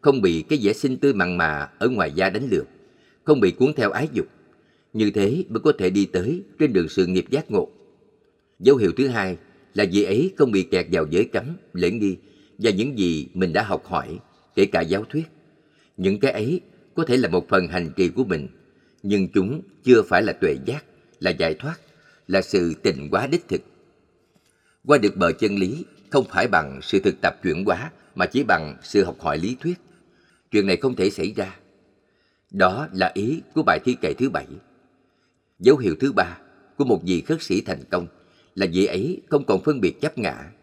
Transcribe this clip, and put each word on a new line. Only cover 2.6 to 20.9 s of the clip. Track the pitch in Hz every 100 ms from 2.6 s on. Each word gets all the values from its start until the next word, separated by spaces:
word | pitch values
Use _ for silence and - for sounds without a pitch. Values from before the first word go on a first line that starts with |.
| - - _ _ _ _
không | - 147
bị | 101
cuốn | 85 131 151
theo | 104
ái | - 151
dục. | 131 - _ _ _ _ _ _
Như | 110 107
thế | 104 101 147 -
mới | 113
có | 151 143
thể | 92
đi | 98 95
tới | 92 98 175 - -
trên | 151
đường | 98 80
sự | - 90
nghiệp | 92 87
giác | 139 -
ngộ. | 104 - - - _ _ _ _ _ _ _
Dấu | 98 139
hiệu | 101 85
thứ | 135
hai | 117 95 87 - _ _
là | 95 101
vị | 95
ấy | 95 104 180 -
không | 135
bị | 101
kẹt | 90 92 82
vào | 85 78
giới | 85
cấm, | 113 - 123 170 _
lễ | 92 87
nghi | 113 101 90 - _ _ _
và | 110
những | 95 123 131
gì | 90 80 67
mình | 87 92
đã | 82
học | 107 90 -
hỏi, | 85 67 78 - _ _
kể | - 98
cả | 87
giáo | 82 95
thuyết. | 110 147 165 _ _ _ _ _ _ -
Những | 92 101
cái | 135
ấy | - 107 180 - _ _
có | -
thể | 165 123
là | 113
một | 87 -
phần | 95 87
hành | 90 82 71
trì | 90
của | 98
mình, | 120 85 65 - _ _ _ _
nhưng | 101 104 92
chúng | 101 95 151 - _
chưa | - 120
phải | 101 90
là | 101
tuệ | - 90 69 71
giác, | 139 -